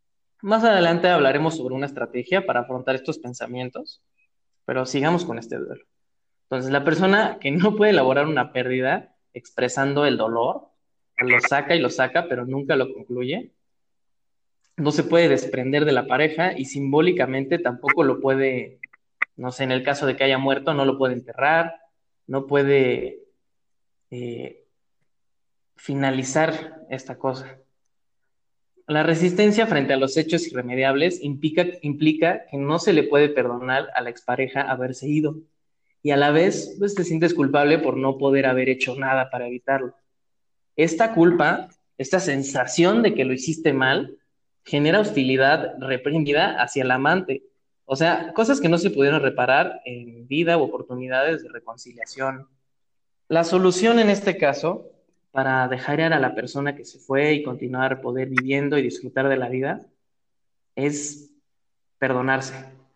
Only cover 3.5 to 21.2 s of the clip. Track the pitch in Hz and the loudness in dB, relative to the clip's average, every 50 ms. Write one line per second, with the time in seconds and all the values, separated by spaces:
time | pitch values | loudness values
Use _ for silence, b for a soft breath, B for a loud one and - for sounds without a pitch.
3.5 | 123 127 127 123 - - 311 - - _ _ _ _ _ _ _ _ _ _ _ | -8 -8 -10 -10 -10 -14 -16 -16 -20 _ _ _ _ _ _ _ _ _ _ _
4.5 | _ _ _ - 127 131 131 131 - 143 139 160 175 175 180 175 113 117 113 - | _ _ _ -6 -4 -4 -4 -2 -2 0 2 2 2 0 -2 -4 -8 -10 -10 -10
5.5 | - - - - - - - _ _ _ _ _ _ _ _ _ _ _ _ _ | -10 -10 -10 -10 -12 -16 -18 _ _ _ _ _ _ _ _ _ _ _ _ _
6.5 | 135 127 127 131 139 143 139 165 156 160 185 190 196 214 220 - - - - 139 | -6 -6 -2 -2 -2 0 2 0 2 2 4 4 4 4 2 0 -2 -4 -4 -2
7.5 | 143 156 180 214 208 208 208 214 202 151 131 127 131 139 147 156 156 131 123 127 | 0 2 2 2 4 4 4 6 6 6 4 4 4 2 2 2 0 0 -2 -2
8.5 | - 127 123 127 127 127 127 135 165 202 - - _ _ _ _ _ - - - | -4 -4 -4 -2 -2 -2 0 0 -2 -2 -4 -10 _ _ _ _ _ -18 -18 -12
9.5 | - - 123 123 - 139 135 139 139 143 147 143 123 113 110 110 117 117 117 143 | -6 -4 -4 -2 0 -2 -2 0 2 2 2 2 2 0 0 -2 0 0 0 -2
10.5 | 190 - - _ _ _ _ _ _ _ _ _ _ - 123 123 120 120 - - | -2 -6 -10 _ _ _ _ _ _ _ _ _ _ -4 0 2 2 2 2 0
11.5 | 143 143 143 - 185 165 170 165 - - 127 127 - 170 - - 131 120 120 127 | 0 0 0 2 0 2 2 0 0 0 -2 0 0 -2 -2 -2 -4 -6 -4 -6
12.5 | 135 139 143 139 160 135 123 127 - - 135 - 123 123 127 127 160 226 - - | -6 -4 -2 0 0 0 0 -2 -6 -10 -12 -10 -8 -6 -4 -4 -6 -6 -8 -12
13.5 | _ _ _ _ _ _ _ _ _ _ _ _ _ _ _ _ _ _ _ _ | _ _ _ _ _ _ _ _ _ _ _ _ _ _ _ _ _ _ _ _
14.5 | _ _ _ _ _ - 147 147 147 151 143 151 160 170 170 156 139 113 - - | _ _ _ _ _ -4 -2 0 0 0 0 2 4 4 4 4 4 2 0 -4
15.5 | - 127 123 135 143 143 151 151 135 123 120 - 123 135 156 156 156 156 170 - | -6 -4 -2 0 0 2 2 2 2 2 0 0 0 0 2 0 0 -2 -2 -2
16.5 | - 123 135 - - 143 139 135 143 156 165 180 175 - 131 123 131 135 139 135 | -2 -4 -8 -8 -8 -6 -4 0 2 4 4 4 2 2 0 -2 -2 -4 -2 -2
17.5 | 135 127 - 123 120 120 - 147 143 170 151 131 127 - - 135 135 135 135 135 | -2 -2 -2 -4 -6 -2 -4 -2 0 2 2 2 2 0 0 0 2 2 0 0
18.5 | 131 123 113 - - _ - - - _ _ _ _ _ - - _ - 127 127 | -2 -2 -6 -10 -14 _ -20 -20 -20 _ _ _ _ _ -12 -12 _ -10 -10 -10
19.5 | 123 - 139 131 127 127 127 143 139 139 147 135 127 - 135 135 131 131 135 135 | -6 -4 -2 -2 0 0 0 -2 -2 0 -2 -2 0 2 2 2 2 2 2 0
20.5 | 135 135 139 165 156 143 135 135 131 135 135 127 123 120 | 0 0 0 0 0 2 2 2 2 2 0 -2 -2 -4